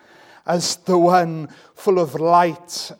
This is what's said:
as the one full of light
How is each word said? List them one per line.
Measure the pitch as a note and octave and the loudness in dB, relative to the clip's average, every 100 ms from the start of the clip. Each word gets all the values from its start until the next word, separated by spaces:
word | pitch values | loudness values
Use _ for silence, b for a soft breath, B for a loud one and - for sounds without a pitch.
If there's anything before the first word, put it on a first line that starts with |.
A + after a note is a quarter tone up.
| B B B B B | B B B B B
as | F3 - - | -4 -4 -6
the | - F3+ | -2 2
one | E3+ F3+ E3+ D#3+ D3 B B | 4 2 0 -6 -12 B B
full | B - F#3 | B 0 0
of | D#3+ | 0
light | D3+ E3 F3 F3 D#3 - - - - | -2 2 2 2 -2 -12 -14 -14 -16